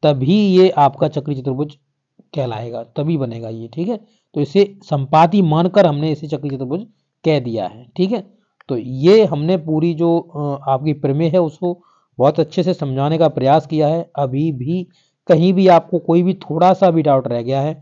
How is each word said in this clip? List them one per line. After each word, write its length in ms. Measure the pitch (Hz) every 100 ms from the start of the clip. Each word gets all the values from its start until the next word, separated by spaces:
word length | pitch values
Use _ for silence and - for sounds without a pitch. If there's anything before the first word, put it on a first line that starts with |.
तभी 320 | 151 139 131 208
ये 340 | 208 185 190
आपका 360 | 170 143 139 156
चक्री 260 | 151 143 135
चतुर्भुज 400 | 131 131 151 - _ _ _ _ _ -
कहलाएगा, 460 | 123 107 117 117 117
तभी 320 | - 147 165
बनेगा 320 | 131 113 113
ये, 180 | 113 113
ठीक 200 | 151 180
है। 80 | 220 _ _ _ -
तो 60 |
इसे 220 | 147 190 202 -
संपाती 580 | - 147 131 156 165 202
मानकर 420 | 170 156 175 190 180
हमने 260 | 143 156
इसे 160 | 151 151
चक्री 220 | 151 143
चतुर्भुज 360 | 135 127 160 233 _ _ _ 160
कह 140 | 147
दिया 280 | 120 110 90
है, 180 | 101 127 -
ठीक 140 | 190
है। 120 | 254 - _ _ _ -
तो 80 | 135
ये 480 | 131 131 151 214 202
हमने 320 | 151 156 185
पूरी 340 | 156 156 170
जो, 240 | 160 170 170
अ, 500 | 170 156 147 139 143
आपकी 240 | 135 151 147
प्रमेय 340 | 139 139 165
है 120 | 180
उसको 320 | 165 - 180 180 _ _ _ -
बहुत 220 | 131 151
अच्छे 240 | 156 -
से 100 | 170
समझाने 440 | 180 143 131 143 160
का 100 | 160
प्रयास 380 | 139 131 156 143
किया 200 | 156 147
है। 220 | 165 165 -
अभी 340 | 139 135 160
भी 320 | 135 127 175 180 _ _ _ -
कहीं 240 | 165 180
भी 140 | 185 185
आपको 300 | 170 160 175
कोई 220 | - 170
भी 100 | 180 190
थोड़ा 320 | - 156 175
सा 180 | 185 190
भी 100 | 165
डाउट 240 | 151 135 120
रह 140 | 120
गया 180 | 117 135
है 120 | 143 156